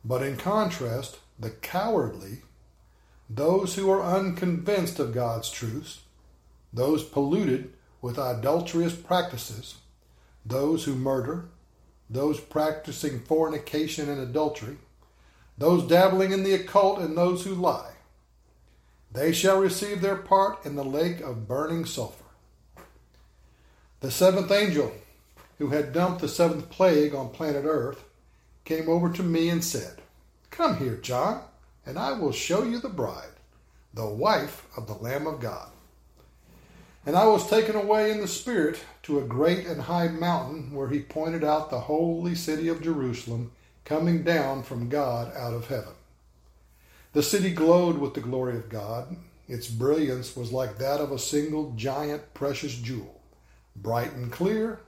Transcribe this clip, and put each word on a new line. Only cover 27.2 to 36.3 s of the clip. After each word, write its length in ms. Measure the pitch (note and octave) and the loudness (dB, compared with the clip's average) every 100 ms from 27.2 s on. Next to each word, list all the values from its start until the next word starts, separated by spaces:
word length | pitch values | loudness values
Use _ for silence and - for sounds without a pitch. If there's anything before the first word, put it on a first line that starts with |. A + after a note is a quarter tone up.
| A#2+ | -8
planet 340 | - D#3 C#3 | -6 -2 -2
Earth, 400 | D3 D3+ A2+ - - _ _ _ _ _ | 0 0 -2 -8 -20 _ _ _ _ _
came 240 | - D#3+ D#3+ | -4 -2 2
over 220 | E3+ E3+ | 2 2
to 120 | E3+ | 0
me 260 | F3+ E3 E3 | 0 2 2
and 160 | E3+ | 2
said, 380 | - B2 - - - _ _ _ _ | -2 -4 -8 -14 -20 _ _ _ _
"Come 260 | - E4 E3+ | 0 0 2
here, 200 | C3 A2 | -2 -4
John, 460 | - B2 F3+ A#3 - _ _ _ C3 | -2 0 0 -2 -10 _ _ _ -12
and 120 | D3 | -4
I 140 | C4+ | -4
will 200 | B3+ D3+ | 0 -2
show 300 | A#2 - F#3 | -2 0 0
you 160 | A#3+ A#3 | 0 -4
the 120 | B3 | -6
bride, 500 | F3 G#2+ F2+ - - _ _ _ _ _ | -4 -4 -6 -14 -20 _ _ _ _ _
the 120 | A2+ G#2+ | -8 -6
wife 600 | G#2 F#3+ F3+ C#3+ - - - | 0 2 2 0 -12 -16 -14
of 100 | G#2+ | -10
the 80 | |
Lamb 320 | G2 A2+ C#3 D#3 | -10 -6 -4 -4
of 140 | C#3+ | -6
God." 320 | A#2 F#2+ - - _ _ _ _ - | -8 -8 -14 -20 _ _ _ _ -20